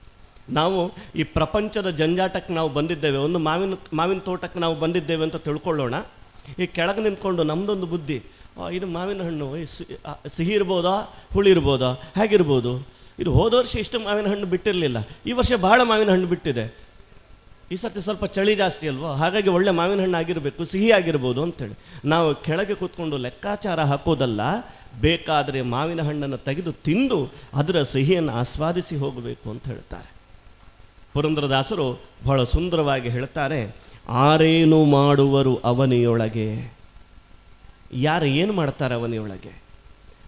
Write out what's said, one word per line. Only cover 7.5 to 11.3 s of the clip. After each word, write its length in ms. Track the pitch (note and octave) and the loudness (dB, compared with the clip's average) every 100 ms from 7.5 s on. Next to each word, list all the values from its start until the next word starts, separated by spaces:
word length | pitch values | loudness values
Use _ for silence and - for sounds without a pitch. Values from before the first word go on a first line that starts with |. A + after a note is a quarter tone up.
| D#3 G3+ G3 F3+ | -2 -2 -4 -4
ಬುದ್ಧಿ, 360 | E3+ D3 C3 - - - - | -6 -6 -8 -10 -20 -20 -14
"ಆ, 60 | F3 | -10
ಇದು 180 | F3+ F#3 | -8 -6
ಮಾವಿನ 360 | E3+ F#3+ G3+ | -6 -6 -6
ಹಣ್ಣು, 340 | E3+ D#3 C#3 D3+ | -6 -6 -6 -8
ಈ 80 | |
ಸಿ-, 420 | D#3+ - - - - | -10 -14 -16 -14 -14
ಆ, 60 | D3 D3 - | -14 -12 -4
ಸಿಹಿ 160 | E3+ | 0
ಇರ್ಬೋದಾ, 640 | G#3 F#3+ F#3 F3 G3 G#3+ - - | 0 0 0 0 -2 -4 -14 -4